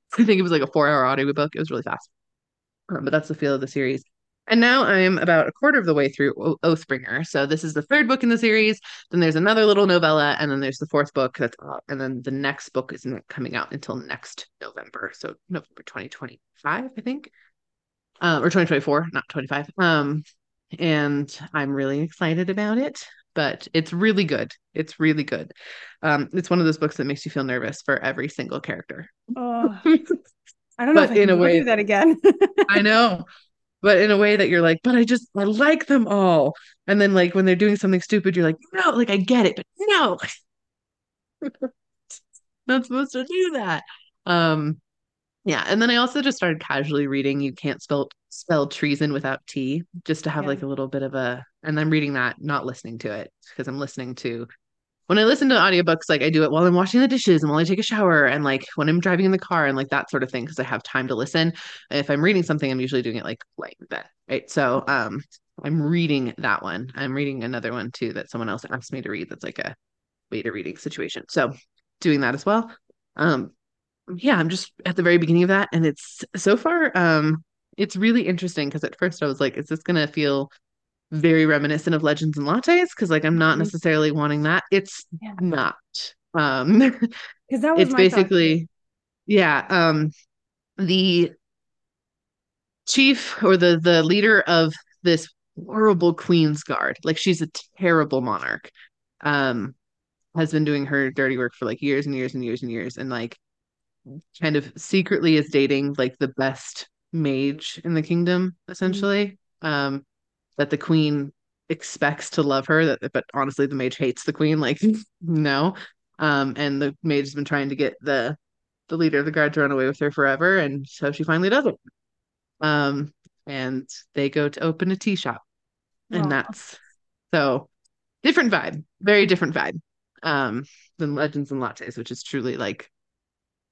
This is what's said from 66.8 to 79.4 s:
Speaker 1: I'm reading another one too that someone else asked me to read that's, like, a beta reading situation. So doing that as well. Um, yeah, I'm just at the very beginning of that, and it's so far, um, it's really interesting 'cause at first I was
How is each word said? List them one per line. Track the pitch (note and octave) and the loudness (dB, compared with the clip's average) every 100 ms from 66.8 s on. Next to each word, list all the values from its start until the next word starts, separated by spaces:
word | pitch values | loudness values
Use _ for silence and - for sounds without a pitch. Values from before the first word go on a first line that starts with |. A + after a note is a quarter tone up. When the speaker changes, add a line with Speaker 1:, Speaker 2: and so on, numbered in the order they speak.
| C3 | -10
Speaker 1:
I'm | C3 C3+ | -10 -8
reading | C3+ C#3+ C3+ | -6 -6 -6
another | A#2 B2+ A2+ | -8 -8 -8
one | A#2+ A2+ | -8 -10
too | - A#2 | -8 -8
that | - - | -8 -12
someone | A#2 A2 | -8 -8
else | G#2 - | -8 -10
asked | B2+ - | -12 -10
me | C3 | -12
to | - | -10
read | G2 F2 | -12 -12
that's, | - | -14
like, | - - | -14 -10
a | - - _ _ _ _ _ | -12 -12 _ _ _ _ _
beta | A#2 A2+ | -10 -8
reading | G2+ E2 - | -10 -12 -12
situation. | - - D#2+ - - | -14 -10 -10 -12 -8
So | E3+ C#3+ C#3+ _ _ _ _ | -4 -4 -4 _ _ _ _
doing | F3 D3 | 0 0
that | B2+ | 0
as | C3+ - | -2 0
well. | A3 A3+ - _ _ _ - | 0 -2 -14 _ _ _ -2
Um, | D#3 C3+ G2+ _ _ _ _ _ - F3+ | 0 0 -4 _ _ _ _ _ -14 -4
yeah, | C4 G#3 | 0 2
I'm | E3 | 0
just | F3+ - _ F#3 | -4 -10 _ -6
at | F3 | 0
the | |
very | F3 F3 | 4 4
beginning | D#3+ E3+ | 4 4
of | F3+ | 4
that, | G3 G3+ | 2 0
and | E3 D#3+ | 0 0
it's | D3 - - - F#3+ | -2 -14 -18 -12 -2
so | G3 G#3 | 2 2
far, | D#4+ E4+ D4+ F#3 | 2 0 0 2
um, | E3+ D#3 D#3 D#3+ - _ _ - | 4 4 2 -2 -6 _ _ -6
it's | G#3+ F3+ | -4 0
really | A3 A#3 F#3 | 2 2 0
interesting | F3 F3+ E3 C#3+ | -2 -4 -4 -4
'cause | D3+ | -4
at | - - | -8 -4
first | F3 E3 | -4 -2
I | D3+ | -4
was | C3+ | 0